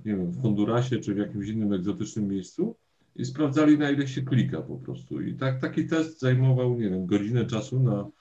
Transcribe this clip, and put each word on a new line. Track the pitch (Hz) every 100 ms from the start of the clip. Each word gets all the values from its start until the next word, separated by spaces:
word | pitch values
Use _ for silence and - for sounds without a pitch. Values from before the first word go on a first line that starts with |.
nie | 107 98
wiem, | 87
w | 87
Hondurasie | 117 101 104 117 127 113
czy | -
w | 101
jakimś | 104 107 98
innym | 110 104
egzotycznym | 98 90 90 104 - 101
miejscu | 98 90 - 220 - _ _ _ -
i |
sprawdzali, | 127 131 151 151 151 151
na | 147
ile | 139 135
się | -
klika | 131 123 92 80
po | - 71
prostu. | - - - 71
I | 80
tak, | - 135 131
taki | 156 - 147
test | 160 160 -
zajmował, | 131 127 131 127 123 120
nie | 107
wiem, | 92 90
godzinę | 101 101 123 104
czasu | 107 - 127
na | 127 101 101 -